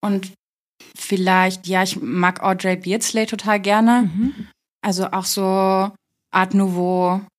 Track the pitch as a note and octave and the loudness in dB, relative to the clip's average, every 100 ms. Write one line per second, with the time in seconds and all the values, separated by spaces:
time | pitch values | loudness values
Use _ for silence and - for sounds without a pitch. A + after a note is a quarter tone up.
0 | G#3 G3 F#3+ - _ _ _ _ - - | -2 -4 -4 -18 _ _ _ _ -20 -16
1 | - G3 F#3 F#3 F#3 F#3 F3 F#3 F#3 F#3+ | -4 -2 2 4 2 0 -4 0 0 -2
2 | - E3+ F3+ F#3 G3 F#3+ F#3+ F#3 F#3 G#3 | -4 0 0 0 -2 -2 -2 -4 -2 -4
3 | - A3 A3 G#3+ G#3 G#3 G3 G#3 A3+ A#3+ | -2 -2 -4 -4 0 0 2 4 4 4
4 | G#3+ E3+ A#3+ D4 - _ _ _ G#3 F3+ | 2 0 -2 -2 -14 _ _ _ -4 -4
5 | F#3+ F#3+ F#3 - F#3+ F#3+ F#3+ F#3+ G3 - | -2 -4 -4 -2 0 2 2 2 0 -6
6 | _ _ _ F#3+ F#3 G3 F#3+ F3 F3+ F#3 | _ _ _ 0 2 2 2 0 0 2
7 | F3+ F#3 G3+ | 2 0 -6